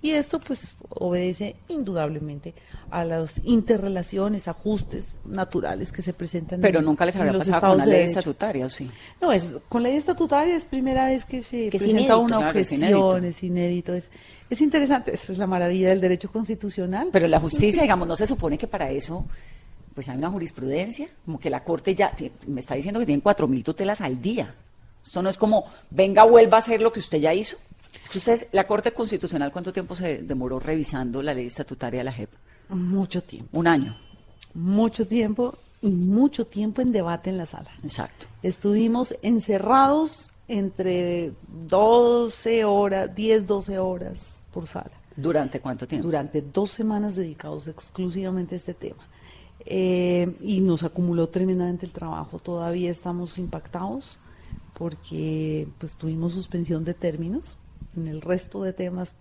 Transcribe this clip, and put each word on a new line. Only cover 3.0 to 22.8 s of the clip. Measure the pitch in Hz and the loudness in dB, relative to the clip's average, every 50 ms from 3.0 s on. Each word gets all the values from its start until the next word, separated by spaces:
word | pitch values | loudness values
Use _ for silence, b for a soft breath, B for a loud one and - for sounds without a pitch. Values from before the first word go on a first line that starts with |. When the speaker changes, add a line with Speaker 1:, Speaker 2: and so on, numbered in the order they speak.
| 170 | -4
Speaker 1:
las | 165 165 165 165 156 - - - | -2 -2 -4 -4 -4 -6 -6 0
interrelaciones, | - 240 226 214 - 233 208 196 196 190 180 175 - - 196 190 208 214 196 - 180 | 2 2 2 4 2 2 2 2 -2 -2 -4 -4 -4 -2 -2 0 0 -2 -4 -4 -6
ajustes | 165 - - 202 214 - - - - - - - - - - | -10 -6 -2 -2 -2 -2 -2 -6 -8 -10 -10 -10 -12 -14 -12
naturales | - 160 190 185 - - 185 - 73 170 190 196 - - | -10 -6 -6 -6 -2 -2 -4 -4 -2 -4 -6 -6 -8 -8
que | - 180 | -8 -6
se | 180 175 | -6 -6
presentan | - 175 165 - 175 160 - 185 180 | -6 -8 -6 -6 -8 -6 -6 -6 2
Speaker 2:
Pero | 185 202 180 165 | 2 4 4 6
Speaker 1:
en, | 151 | 4
Speaker 2:
nunca | 156 151 147 175 | 4 2 2 2
les | 175 180 | 0 2
Speaker 1:
en | 196 180 | 2 2
Speaker 2:
había | 147 - | 2 2
Speaker 1:
los | 190 - | 2 2
Speaker 2:
pasado | 190 185 165 | 4 4 6
Speaker 1:
estados | 180 196 190 | 8 8 6
Speaker 2:
con | |
una | 185 - | 8 8
Speaker 1:
de | 214 | 8
Speaker 2:
ley | 190 180 | 8 6
Speaker 1:
derecho. | 175 175 170 190 | 6 6 2 0
Speaker 2:
estatutaria, | 175 160 139 - - 220 190 135 127 | -2 -2 -4 -4 -4 -4 -2 -2 -2
¿o | 131 | -2
sí? | - - 139 127 110 B B B B B | -4 -6 -6 -10 -12 B B B B B
Speaker 1:
No, | - 349 247 | 2 2 4
es, | 190 170 175 135 - - - | 2 2 -2 -8 -12 -12 -4
con | - 240 240 | -2 0 0
ley | 240 269 | 2 0
estatutaria | 302 294 - 349 359 339 302 285 285 302 339 349 | 0 0 0 0 0 0 2 2 2 4 2 0
es | 330 311 | 0 -2
primera | - - 269 254 262 262 262 262 | -4 -4 -2 -2 0 2 2 2
vez | 262 262 262 - | 2 0 -2 -2
que | - - 254 233 | -6 -10 -10 -8
se | - - 240 226 214 | -6 -6 -4 -4 -2
Speaker 3:
Que | 185 | 0
es | 196 202 | 0 2
Speaker 1:
presenta | 208 214 220 | 4 4 4
Speaker 3:
inédito. | 269 269 226 226 | 6 6 6 6
Speaker 1:
una | 240 233 233 220 | 6 4 2 2
Speaker 2:
Claro, | 208 156 165 202 | 2 2 2 2
es | 185 - - | 0 2 0
Speaker 1:
objeción, | - - 208 | 2 4 6
Speaker 2:
inédito. | 208 196 190 190 185 185 | 6 6 6 4 4 2
Speaker 1:
es | 180 175 170 - - | 0 -4 -6 -6 -4
inédito, | 180 175 180 175 175 175 175 170 - 180 | -2 -2 0 0 0 0 -2 -2 -4 -6
es, | 180 - - B B B B B B B B | -6 -6 -10 B B B B B B B B
es... | 247 - 302 | 0 2 2
interesante, | 294 - 320 285 262 285 254 233 - - | 4 4 2 4 4 2 0 0 -2 -6
eso | - - - 190 | -6 -6 -8 -4
es | 180 | -4
la | 202 | -2
maravilla | 185 185 180 175 175 180 190 185 185 | 0 0 2 2 2 2 2 4 4
del | 190 190 | 4 4
derecho | 185 180 180 180 - 190 - | 4 2 2 2 -2 -6 -6
constitucional. | 220 226 208 226 214 - 202 - - 180 180 185 208 285 370 330 | -6 -4 -4 -6 -6 -6 -8 -6 -4 -4 -4 -2 -2 -2 2 4
Speaker 2:
Pero | 196 170 165 | 4 4 6
la | 160 160 | 4 4
justicia, | 160 160 - 294 - 214 202 349 311 | 2 2 2 4 4 4 6 4 4
digamos, | 240 202 180 175 170 | 4 4 2 2 -2
¿no | 165 | 0
se | - 208 | 0 0
supone | 214 269 - - 160 143 | 0 0 0 0 -2 -2
que | 302 - | -2 -4
para | - - 190 165 135 | -6 -4 -4 -4 -2
eso, | 135 139 - - 165 185 - b b b b b b b b b b b - - - | -4 -4 -6 -6 -6 -6 -6 b b b b b b b b b b b -20 -16 -12
pues, | - 131 139 | -12 -10 -8
hay | 127 | -6
una | 131 147 170 | -4 -4 -4
jurisprudencia? | 202 196 170 156 - - 131 131 139 160 185 220 233 277 285 349 - - _ | -4 -4 -6 -6 -8 -6 -6 -4 -2 -2 -4 -4 -6 -8 -10 -12 -12 -16 _
Como | - 160 139 | -10 -10 -6
que | - 165 | -4 -4
la | 135 131 - | -4 -4 -4
Corte | - 170 160 - - 190 | -4 -4 -2 -2 -2 0
ya, | 180 202 - - | 2 0 0 0
ti-, | - 156 127 - - - | -6 -10 -12 -12 -14 -10
me | - 143 123 | -8 -8 -8
está | - - 139 | -6 -6 -6
diciendo | 135 | -6